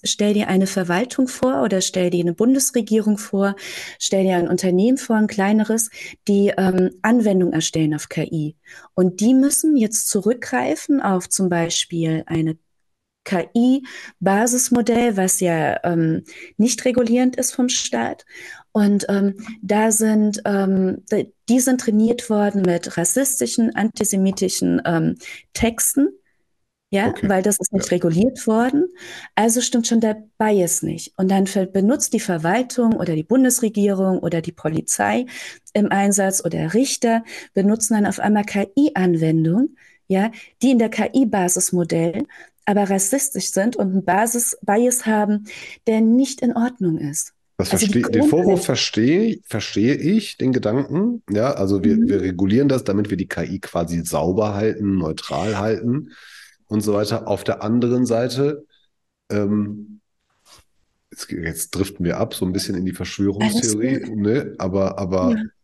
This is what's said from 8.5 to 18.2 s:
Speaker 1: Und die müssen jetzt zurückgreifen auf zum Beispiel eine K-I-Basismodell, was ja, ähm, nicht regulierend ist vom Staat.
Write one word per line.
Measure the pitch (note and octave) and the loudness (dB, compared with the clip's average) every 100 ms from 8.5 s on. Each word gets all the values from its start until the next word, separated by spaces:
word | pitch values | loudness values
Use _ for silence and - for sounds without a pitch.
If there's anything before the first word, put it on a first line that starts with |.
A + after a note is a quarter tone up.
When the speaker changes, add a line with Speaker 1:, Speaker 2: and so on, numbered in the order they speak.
| - - - - | -10 -20 -20 -6
Speaker 1:
Und | - F3+ F#3 | 0 0 2
die | A3 | 4
müssen | C4 C#4 - D#4 C#4+ | 4 4 2 2 2
jetzt | A3 - - | 2 -2 -2
zurückgreifen | G3+ G#3 A#3+ - B3 C4 D#4+ - C#4 | 0 0 -2 -2 -2 -2 -2 0 0
auf | G3 F#3 - | 2 0 -2
zum | - F#3 | -2 0
Beispiel | E3+ E3 - - E3+ D#3+ D#3+ - | 0 -2 -4 -4 -2 0 -2 -2
eine | E3 D#3+ D#3+ _ _ _ _ _ _ | -2 -2 -4 _ _ _ _ _ _
K-I-Basismodell, | - F3+ - A#3 B3 C4+ C4 - - - F#3 G3+ A#3+ B3 - A#3+ A3+ A#3 A#3+ F#3+ | -4 -4 0 2 4 2 -2 -18 -18 -4 0 2 2 0 0 2 2 2 2 2
was | F#3 - | 0 2
ja, | F3+ D#3+ D3+ - | 0 2 0 0
ähm, | F3 E3+ D#3+ F3 - - - - | 0 0 0 -2 -6 -18 -6 0
nicht | A#3 - B3+ | 0 0 0
regulierend | A#3+ A3+ B3 B3+ B3+ | 0 2 2 2 0
ist | - | -4
vom | - B3 | -2 -2
Staat. | - - A#3 - - | -2 -4 -4 -4 -8